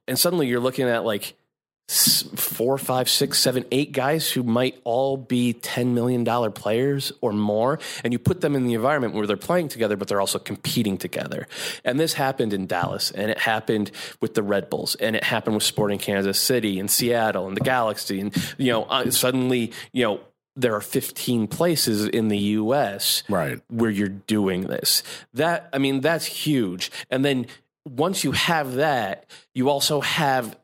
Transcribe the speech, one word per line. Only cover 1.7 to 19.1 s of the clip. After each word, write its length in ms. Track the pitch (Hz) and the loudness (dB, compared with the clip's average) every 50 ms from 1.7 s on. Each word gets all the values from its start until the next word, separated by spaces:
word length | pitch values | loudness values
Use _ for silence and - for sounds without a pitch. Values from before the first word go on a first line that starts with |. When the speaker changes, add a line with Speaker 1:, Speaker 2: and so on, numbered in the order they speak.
| _ _ _ - | _ _ _ -2
Speaker 1:
s-, 340 | - - - - - - - - - | 0 2 4 4 4 2 0 -4 -6
four, 440 | - - - - - 113 127 135 135 | -4 -4 -4 -2 0 2 2 2 2
five, 320 | - - 127 127 - - | 0 0 0 2 2 2
six, 280 | - - 143 131 - - | 2 2 2 2 2 2
seven, 280 | - 135 123 123 117 - | 2 2 2 0 0 0
eight 200 | 131 131 147 147 | 0 0 0 0
guys 380 | 143 131 127 139 160 160 151 - | -2 -2 0 0 0 0 0 0
who 120 | - 131 | 0 0
might 380 | 123 117 113 120 127 127 - - - | 0 2 2 2 2 2 0 -4 -4
all 340 | 120 117 127 135 139 135 135 | -2 0 2 2 0 0 -4
be 340 | 123 - 127 123 120 120 | -2 -2 0 2 2 2
ten 400 | 117 - - - - 123 123 123 123 | 0 -2 -6 -6 -2 0 0 2 2
million 300 | 120 117 123 127 120 120 | 2 2 2 2 0 2
dollar 260 | 117 117 120 117 107 | 2 2 2 0 0
players 640 | 101 - - 104 110 117 131 143 143 139 139 - - - | -2 -4 -2 0 0 2 2 2 0 -2 -4 -6 -6 -4
or 120 | - 117 | -2 0
more. 460 | 104 104 104 107 107 110 113 131 151 160 - - - - | 0 0 2 2 2 2 2 2 0 -2 -4 -10 -8 -6
And 120 | - 120 123 | -4 -2 -2
you 40 | - | 0
put 220 | - - 185 180 | 0 0 0 2
them 160 | - 151 143 | 0 0 0
in 100 | 135 127 | 0 0
the 60 | 123 | 0
environment 400 | 117 113 113 135 151 143 123 107 | 0 0 2 2 2 2 0 -2
where 140 | 76 107 107 | -2 -2 -2
they're 100 | 101 104 | -2 -2
playing 320 | 98 - - 170 180 165 139 | -2 -2 0 0 0 0 -2
together, 300 | - - 113 104 104 95 | -2 -2 0 0 0 -2
but 100 | 98 - | -2 0
they're 120 | 104 101 | 0 0
also 180 | 98 - - - | 0 0 -2 -4
competing 580 | - - 104 - - - - 123 110 101 95 | -6 -8 -8 -6 -6 -2 0 0 2 2 0
together. 500 | 95 - 90 - - - - - - - - - - - - - - - | -2 -4 -6 -6 -6 -6 -6 -6 -8 -8 -10 -10 -8 -8 -8 -8 -4 -2
And 160 | - 127 143 | 0 0 2
this 140 | 165 156 - | 2 0 0
happened 400 | - 139 135 135 - 123 110 101 | 0 0 0 0 0 0 0 0
in 120 | 98 92 | -2 -2
Dallas, 440 | 85 90 87 85 92 95 95 - - | -2 -2 -2 -2 -2 -2 -4 -4 -4
and 200 | - - 101 107 | -4 -2 -2 -2
it 80 | - - | -2 0
happened 520 | - 117 110 110 - - 113 107 104 98 - - - - - - | 0 0 0 0 0 0 0 0 0 -2 -6 -10 -14 -14 -8 -6
with 100 | - 110 | -6 -2
the 100 | - 117 | -2 -2
Red 280 | 101 101 104 98 - - | 0 0 0 0 0 -2
Bulls, 240 | - 71 69 - - | -4 -4 -2 -4 -2
and 200 | - - 110 110 | 0 0 0 0
it 100 | 110 - | 0 0
happened 300 | - 127 110 - 113 107 | 0 -2 -2 0 0 0
with 80 | 107 - | 0 0
Sporting 340 | - - - 107 104 101 98 | 0 0 0 0 0 0 -2
Kansas 420 | - - 101 98 98 98 98 - | -2 0 0 2 2 2 2 2
City 400 | - - 131 120 110 104 95 92 | 2 2 2 2 2 0 0 -2
and 100 | 98 101 | 0 0
Seattle 560 | - - 127 117 120 117 110 107 95 98 92 95 | 0 2 2 2 2 2 2 2 0 -2 -2 -4
and 60 | 98 | -2
the 60 | 104 | -2
Galaxy. 580 | - 135 131 127 117 107 104 - - - 101 95 | 0 2 2 2 2 0 0 -2 -4 -4 -4 -2
And, 340 | 98 104 - - - - - | -2 -2 -2 -4 -4 -4 -4
you 160 | - 135 127 | 0 0 2
know, 120 | 117 110 - | 2 2 0
uh, 260 | - - 131 123 117 | 0 0 0 0 0